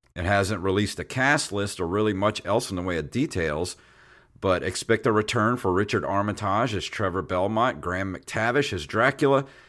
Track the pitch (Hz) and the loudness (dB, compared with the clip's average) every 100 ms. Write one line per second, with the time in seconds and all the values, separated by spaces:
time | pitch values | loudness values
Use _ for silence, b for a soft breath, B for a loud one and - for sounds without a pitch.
0 | _ - 87 101 95 101 95 95 104 - | _ -6 0 2 2 0 0 2 2 -2
1 | 82 131 135 147 - 101 101 - 85 98 | -6 0 2 2 0 -2 -4 -2 -2 0
2 | 107 95 104 107 - 110 - 92 90 85 | 0 2 0 0 0 0 0 -4 -2 -2
3 | 73 120 151 95 80 76 90 - b b | -2 -2 -2 -2 -2 -2 -4 -8 b b
4 | b b b - 98 90 92 - - 110 | b b b -4 0 2 0 -4 0 2
5 | 123 107 107 120 107 123 98 90 107 110 | 2 2 2 2 2 2 2 2 2 0
6 | 73 98 104 101 101 101 123 101 - - | 0 0 0 -2 0 0 0 -2 -6 -2
7 | 98 90 76 92 98 110 123 73 73 90 | -2 -2 -2 0 0 2 0 0 -4 -4
8 | 98 90 - 113 113 131 139 92 73 104 | -4 -8 -8 -4 0 0 0 -2 -4 2
9 | 127 139 139 135 139 B | 2 4 4 4 0 B